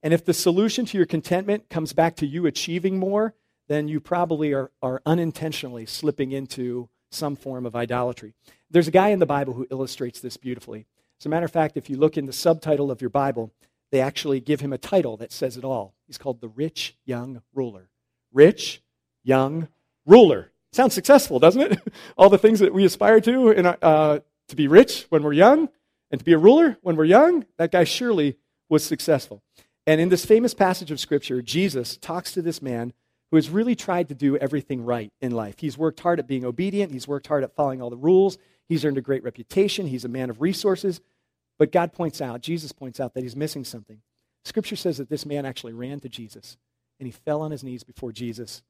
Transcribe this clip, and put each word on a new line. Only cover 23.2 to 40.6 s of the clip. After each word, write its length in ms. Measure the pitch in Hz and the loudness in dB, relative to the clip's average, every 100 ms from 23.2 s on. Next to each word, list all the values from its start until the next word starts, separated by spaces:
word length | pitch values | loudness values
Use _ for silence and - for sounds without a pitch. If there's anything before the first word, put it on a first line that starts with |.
to, 280 | 220 254 247 | 4 2 4
in 160 | 208 180 | 4 2
our, 120 | 175 | 2
uh, 360 | 165 156 151 147 _ _ _ | 4 4 4 0 _ _ _
to 80 | 139 | -2
be 120 | 143 | 6
rich 380 | 170 240 - - | 8 8 2 -2
when 140 | 160 | -2
we're 100 | 147 | 0
young, 380 | 147 196 302 320 _ _ _ _ | 4 6 6 2 _ _ _ _
and 80 | 135 | -8
to 60 | |
be 80 | - | 2
a 60 | 165 | 6
ruler 400 | 175 285 330 220 | 8 8 4 0
when 140 | 185 160 | -6 0
we're 80 | |
young, 400 | 156 202 320 349 233 _ | 6 6 6 2 -4 _
that 160 | 165 | -2
guy 120 | 185 | 2
surely 520 | 165 - 247 202 147 123 _ _ _ | 0 -2 -2 0 0 -4 _ _ _
was 160 | 156 | -2
successful. 580 | 151 147 - 143 - 104 _ _ _ _ - | 0 -8 -2 -2 -2 -20 _ _ _ _ 0
And 140 | 156 | 2
in 80 | 175 | 2
this 160 | 180 | 0
famous 300 | - 220 240 | 4 2 2
passage 360 | - 190 185 160 | 0 0 0 -8
of 100 | 151 | -10
Scripture, 420 | - 143 - 127 | -4 -4 -4 -8
Jesus 540 | 120 143 196 135 120 - | -4 -2 -2 -2 -10 -12
talks 360 | - 170 - | -12 -10 -8
to 100 | - | -8
this 200 | 170 160 | -6 -8
man 300 | 135 120 120 - _ _ _ | -8 -8 -8 -12 _ _ _
who 60 | 160 | 0
has 140 | 151 | 0
really 240 | 175 233 | -4 -2
tried 340 | 233 - 180 160 | -4 -4 -6 -6
to 60 | |
do 220 | 139 143 139 | -4 -2 -2
everything 460 | 135 147 135 131 | -4 -6 -6 -10
right 300 | 117 120 107 _ | -6 -6 -6 _
in 120 | 131 | -8
life. 240 | 117 107 98 | -6 -8 -10
He's 180 | 156 123 | -10 -4
worked 240 | 160 156 | -6 -4
hard 180 | 175 170 | -4 -4
at 80 | 127 | -4
being 180 | 131 | -6
obedient. 480 | 123 123 190 196 196 | -6 -6 -6 -4 -6
He's 160 | 131 117 | -8 -8
worked 180 | 143 - | -10 -4
hard 180 | 151 | -4
at 100 | 131 | -4
following 280 | - 143 131 | -4 -4 -4
all 80 | 123 | -10
the 60 | 120 | -4
rules. 420 | 147 185 196 190 _ _ _ | 2 4 2 -2 _ _ _
He's 160 | 165 | -2
earned 140 | 147 135 | -2 -4
a 40 | |
great 200 | 127 135 | -4 -6
reputation. 640 | 120 - 113 - 202 202 175 | -6 -14 -8 -2 -2 -2 -6
He's 180 | 127 | -8
a 40 | 120 | -8
man 220 | 123 127 | -8 -8
of 100 | 110 | -4
resources. 600 | 156 185 | -4 -2